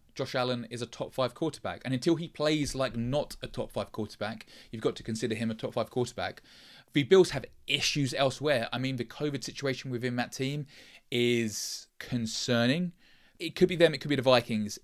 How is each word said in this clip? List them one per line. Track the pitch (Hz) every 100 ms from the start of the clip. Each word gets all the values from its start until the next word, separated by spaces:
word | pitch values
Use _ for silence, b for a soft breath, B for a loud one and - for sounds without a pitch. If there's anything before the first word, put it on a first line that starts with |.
| _ -
Josh | 131
Allen | 135 127 120 113
is | 117
a | 120
top | - 139
five | - 123
quarterback. | - 160 - 98 87
And | 123
until | 127 170 160
he | 170
plays | - 151 156 135
like | 131 127 117
not | 120 143 - -
a | -
top | - 104
five | - 98
quarterback, | - 104 - 104 113 - B B
you've | 113
got | 139 -
to |
consider | - 113 123
him | 107 113
a |
top | 110 117
five | 117 110
quarterback. | 127 123 - 92 - B B B B B
The | 151
Bills | 139 190 175
have | 139 - - -
issues | 139 - 151 135
elsewhere. | 110 139 - 147 131 113
I | 120
mean, | 131
the | 131
covid | 117 - 151 139
situation | - - 139 131 135
within | 123 127
that | 123 120
team | - 135 147 135 B B B -
is | 120 120 120 113 95 - - - -
concerning. | - 123 113 - - 117 120 156 180 - b b b b
It | 170 -
could | 180
be |
them, | 175 165
it | 147
could | 151
be |
the | 135
Vikings. | 127 123 113 110 101 -